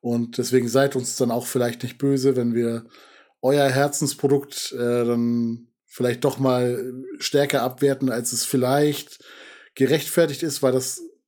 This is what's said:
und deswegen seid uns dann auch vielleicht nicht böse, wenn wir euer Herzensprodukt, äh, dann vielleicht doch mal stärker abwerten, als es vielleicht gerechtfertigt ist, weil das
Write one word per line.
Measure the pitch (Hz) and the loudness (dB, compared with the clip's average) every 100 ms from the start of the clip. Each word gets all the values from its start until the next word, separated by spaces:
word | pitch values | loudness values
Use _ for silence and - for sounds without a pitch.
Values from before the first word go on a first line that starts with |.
und | 120 120 120 - | -2 -2 -2 -4
deswegen | 117 127 120 | 2 2 4
seid | 127 139 135 | 2 2 0
uns | 123 - | -6 -2
dann | 120 | 0
auch | 117 - | 0 -2
vielleicht | - 120 117 | -2 -2 -2
nicht | 123 - | -10 -4
böse, | 139 139 131 127 | 0 2 2 2
wenn | 120 | 0
wir | 117 117 117 113 - - - _ _ | 0 -2 -4 -10 -20 -20 -20 _ _
euer | 131 143 139 | 2 4 4
Herzensprodukt, | 127 143 - 147 - 139 143 - - - | 2 0 0 -4 0 2 2 0 -10 -8
äh, | 123 120 120 117 | -4 -2 0 0
dann | 117 120 120 117 117 - _ _ | 0 0 0 -2 -6 -12 _ _
vielleicht | - 123 123 | -2 -2 2
doch | 143 127 | -2 2
mal | 131 127 123 123 127 127 135 - | 2 2 0 -2 -6 -10 -14 -10
stärker | - 143 143 139 | 0 0 2 0
abwerten, | 123 127 139 135 131 | -2 0 0 2 -2
als | 117 117 | -2 -4
es | 123 - | -4 -2
vielleicht | 135 123 143 147 143 - - - - - - - - | 0 2 4 2 0 -10 -20 -20 -20 -20 -20 -20 0
gerechtfertigt | 131 151 - - 165 135 | 2 2 2 2 2 0
ist, | 165 - | -6 0
weil | 131 | 0
das | 127 123 - - _ | 0 -2 -10 -14 _